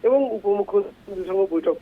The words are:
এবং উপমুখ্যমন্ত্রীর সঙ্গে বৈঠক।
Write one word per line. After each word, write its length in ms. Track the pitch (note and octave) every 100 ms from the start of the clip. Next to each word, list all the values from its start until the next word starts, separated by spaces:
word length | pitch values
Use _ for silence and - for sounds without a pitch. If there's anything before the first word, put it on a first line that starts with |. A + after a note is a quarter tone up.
এবং 280 | A3+ C#4 C4
উপমুখ্যমন্ত্রীর 960 | A3 G3+ G3+ G3+ G3+ G3+ - - F#3+ F3+
সঙ্গে 200 | F#3+ G3
বৈঠক। 260 | E3 - -